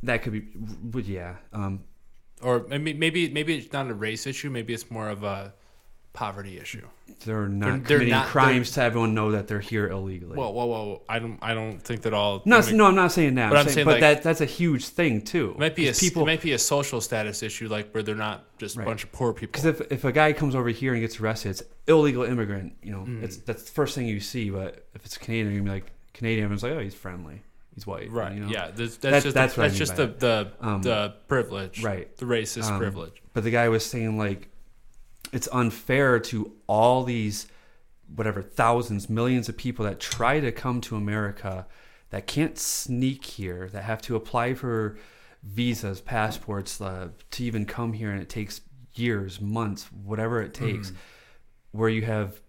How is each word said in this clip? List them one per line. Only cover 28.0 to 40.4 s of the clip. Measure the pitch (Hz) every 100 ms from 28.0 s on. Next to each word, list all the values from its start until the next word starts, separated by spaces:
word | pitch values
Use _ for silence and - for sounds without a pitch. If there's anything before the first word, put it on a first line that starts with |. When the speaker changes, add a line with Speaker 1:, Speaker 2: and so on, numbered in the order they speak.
| 98
Speaker 2:
Right. | 113 104
Speaker 1:
You | 101
know? | 104
Speaker 2:
Yeah. | 110 85
That's, | 98 117 -
that's |
Speaker 1:
That, | - 143
Speaker 2:
just, | 143
Speaker 1:
that's | 131 131 127
what |
I | 104
Speaker 2:
that's |
Speaker 1:
mean | 95
Speaker 2:
just | 151
Speaker 1:
by | -
Speaker 2:
the, | 131
Speaker 1:
it. | -
Speaker 2:
the, | 123 110 101 -
Speaker 1:
Um, | 113 104
Speaker 2:
the | 95 110 104 - -
privilege. | 135 113 101 95 -
Speaker 1:
Right. | 110 95 - -
Speaker 2:
The | 123
racist | 117 110 - 110
Speaker 1:
Um, | 101
Speaker 2:
privilege. | 95 87 82 - -
Speaker 1:
but | -
the | 110
guy | 117 117
was | 113 -
saying, | 127 113 110
like, | 104 95 - - - - - - - - -
it's | 123 -
unfair | 127 120 110 - 131 139 120
to | 113 113 107 - -
all | 104 117 127
these, | 127 120 107 101 - - - - - - - 76
whatever, | 110 98
thousands, | 92 - 113 120 117 104 98
millions | 110 120 127 113
of | -
people | 127 120
that | 107 -
try | - - 120 147